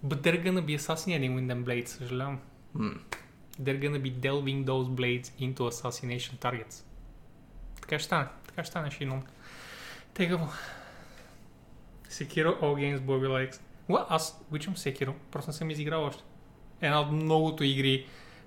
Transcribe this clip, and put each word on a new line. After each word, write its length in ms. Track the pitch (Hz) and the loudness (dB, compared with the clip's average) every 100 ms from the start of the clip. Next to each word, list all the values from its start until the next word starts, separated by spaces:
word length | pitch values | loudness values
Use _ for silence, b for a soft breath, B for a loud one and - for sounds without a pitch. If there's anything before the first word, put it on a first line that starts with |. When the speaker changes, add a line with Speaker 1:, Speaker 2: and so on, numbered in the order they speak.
Speaker 1:
But 120 | 143 139 | 0 2
they're 280 | 170 175 | 4 4
gonna 200 | 180 185 | 4 2
be 140 | 151 147 | 2 0
assassin 420 | - 160 - 165 | 0 0 2 2
and 100 | 131 | 2
win 240 | 127 127 | 2 0
them 100 | 123 | 0
blades, 220 | 123 120 120 | 0 0 -2
съжалявам. 520 | - 127 127 135 135 - - - | -6 -4 -2 -2 -4 -8 -20 -10
Speaker 2:
М. 160 | - 107 71 - - - - - | -2 -2 -2 -8 -10 -10 -20 -18
Speaker 1:
They're 260 | - 135 139 | -6 -2 0
gonna 200 | 143 147 | 0 0
be 120 | 131 | -2
delving 500 | 127 131 143 135 139 | 0 2 2 2 0
those 240 | 131 131 127 | 2 2 2
blades 400 | 127 123 123 123 - | 2 2 2 -2 -4
into 180 | 131 131 | -4 0
assassination 760 | 120 - 123 120 123 123 - | -2 0 -4 -4 -4 -4 -6
targets. 500 | 127 123 123 - - - - - - - - - - - - | -2 -2 -2 -6 -14 -16 -16 -16 -18 -20 -20 -18 -14 -14 -12
Така 220 | - 151 | -2 -2
ще 80 | - | 2
стане. 200 | 170 135 - - | 2 2 -6 -10
Така 160 | - | -6
ще 80 | 165 | -4
стане, 200 | 180 147 | -2 -4
Шинон. 320 | - 139 131 135 B B B B B B B B | -2 -2 -2 -6 B B B B B B B B
Тегаво. 340 | - 175 175 151 B B B B B B B B B B - - - - - - | 0 2 4 0 B B B B B B B B B B -20 -20 -20 -20 -18 -12
Sekiro, 520 | - 139 160 156 - | -8 -2 2 4 4
all 140 | 151 143 | 4 4
games, 220 | 143 139 | 2 0
Bobby 280 | 131 135 131 | 2 2 4
likes. 320 | 131 131 - - - - | 2 0 -4 -18 -18 2
Уа, 180 | 190 - | 2 4
аз 320 | 160 - - - | 2 0 -8 -6
обичам 240 | 151 196 185 | -4 -4 -4
Sekiro. 360 | - 131 135 139 - | -4 0 -2 -2 -8
Просто 180 | 151 143 | -8 -6
не 60 | |
съм 160 | 147 160 | -4 -4
изиграл 340 | 151 151 160 | -2 0 0
още. 180 | 147 - - - - - - - | 0 -4 -14 -20 -20 -20 -20 -2
Една 200 | 156 147 | 4 4
от 120 | 147 | 4
многото 520 | 151 156 156 160 156 | 4 6 8 6 4
игри 420 | 139 135 135 131 b b b b | 4 6 6 4 b b b b